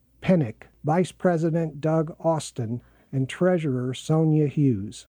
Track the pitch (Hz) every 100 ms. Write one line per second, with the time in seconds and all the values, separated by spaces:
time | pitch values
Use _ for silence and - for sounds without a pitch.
0 | _ _ - 185 123 - - _ 139 165
1 | 180 - 185 170 165 165 160 151 156 160
2 | 156 - 165 160 - - 113 120 - _
3 | _ 135 131 - 180 180 156 127 127 123
4 | - 160 160 156 147 160 139 107 104 -
5 | -